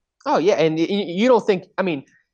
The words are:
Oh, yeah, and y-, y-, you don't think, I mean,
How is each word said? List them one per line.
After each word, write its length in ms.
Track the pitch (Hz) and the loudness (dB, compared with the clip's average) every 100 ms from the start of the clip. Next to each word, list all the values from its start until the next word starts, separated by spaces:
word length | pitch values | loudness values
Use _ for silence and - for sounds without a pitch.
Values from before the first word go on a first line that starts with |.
| _ _ | _ _
Oh, 140 | 277 226 | -2 0
yeah, 160 | 175 | 2
and 220 | 165 160 160 | 2 0 0
y-, 100 | 165 | -2
y-, 160 | 202 170 | -2 -4
you 180 | 175 254 | -2 2
don't 180 | 226 | 2
think, 200 | - 185 - - | 2 -2 -6 -6
I 40 | |
mean, 220 | 185 143 - _ _ | -6 -6 -10 _ _